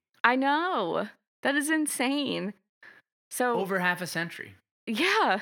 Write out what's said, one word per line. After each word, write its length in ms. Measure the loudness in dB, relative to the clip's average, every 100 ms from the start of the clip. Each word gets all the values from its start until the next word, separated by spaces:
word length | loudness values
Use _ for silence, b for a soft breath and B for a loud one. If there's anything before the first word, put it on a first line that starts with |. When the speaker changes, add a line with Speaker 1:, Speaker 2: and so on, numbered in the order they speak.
| _ _
Speaker 1:
I 120 | 2 2
know. 760 | 2 0 0 -2 -2 -2 -4 -10 _ _
That 120 | -2 0
is 140 | 0
insane. 840 | 0 0 -2 -2 0 -2 -4 -6 -10 _ _ B B _ _ _
So 300 | -2 0 0
Speaker 2:
Over 200 | 0 0
half 220 | 2 0
a 60 | -4
century 480 | -4 -6 -8 -16 -20 _ _ -4
Speaker 1:
Yeah. 540 | 0 2 4 4 2